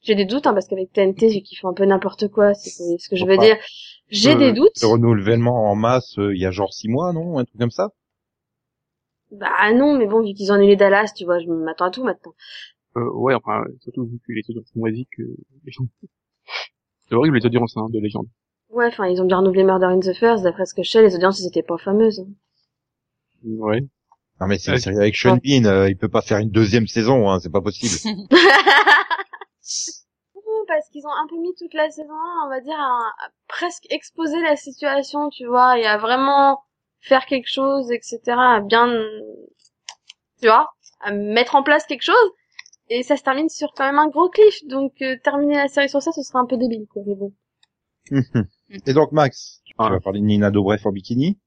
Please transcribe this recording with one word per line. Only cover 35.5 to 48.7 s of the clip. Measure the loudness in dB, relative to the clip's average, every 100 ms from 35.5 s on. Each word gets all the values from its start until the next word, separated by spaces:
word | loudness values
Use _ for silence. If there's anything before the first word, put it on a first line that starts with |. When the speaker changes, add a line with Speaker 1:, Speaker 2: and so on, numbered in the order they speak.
| 2 4 4
Speaker 1:
et | 2
à | 0
vraiment | 0 0 2 4 4 2 _ _ _ _
faire | 0 0 2
quelque | -6 -4
chose, | -4 -2 -2 -2
et | -6
cetera, | -8 -10 -4 2 4 4
à |
bien, | 2 2 2 0 -6 -10 -18 -20 -20 _ _ _ -20 -20 _ _ _ _
tu | 4
vois, | 4 2 _ _ _
à | -8
mettre | -6 -2 -2 0 0
en |
place | 2 0 0
quelque | -8
chose, | 0 2 2 _ _ -20 _ _ _
et | -8
ça | -4 -4
se |
termine | -2 -4 -4
sur | -6 -10
quand | -4 -2
même | 0
un | 0
gros | 0 0
cliff, | 6 4 4 -10
donc, | -6 -6 _
euh, | -6 -4
terminer | -4 -2 0 0
la | 0
série | 0 -2
sur | -2
ça, | -4
ce | -8
serait | -4 -2
un | -2
peu | -2
débile, | -4 -4 -10
quoi, | -12 -10
mais | -8
bon. | -10 _ _ _ _ _ _ _ _
Speaker 2:
<laughs> | -4 -2 -2 -4 _ _